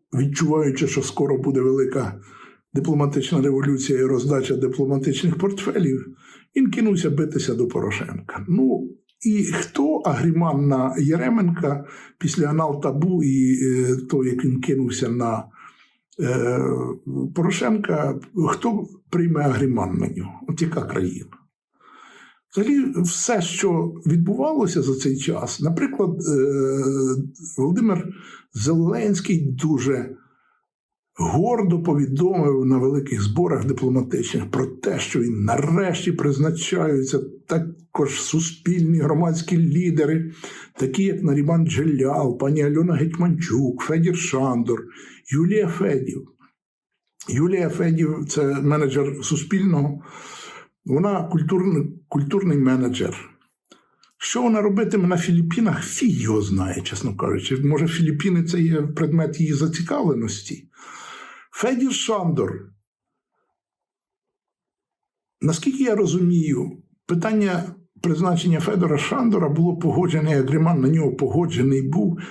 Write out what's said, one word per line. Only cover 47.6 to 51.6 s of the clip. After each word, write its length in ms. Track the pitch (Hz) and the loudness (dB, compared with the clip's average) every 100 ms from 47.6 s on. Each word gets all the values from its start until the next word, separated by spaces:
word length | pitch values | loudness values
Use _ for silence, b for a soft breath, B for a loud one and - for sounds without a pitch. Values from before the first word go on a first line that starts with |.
| 165 | -2
Федів — 560 | - 170 160 156 151 - | 0 0 2 0 -2 -4
це 320 | 151 139 139 | 0 0 2
менеджер 540 | 143 151 139 143 139 139 | 2 2 2 0 -2 -4
Суспільного, 800 | - 156 - 196 196 147 143 143 B B B B B B B _ - | -4 -4 0 0 2 2 0 -4 B B B B B B B _ -2
вона 380 | 139 202 185 | 0 2 0
культурний, 600 | 165 165 151 185 | 0 -2 0 0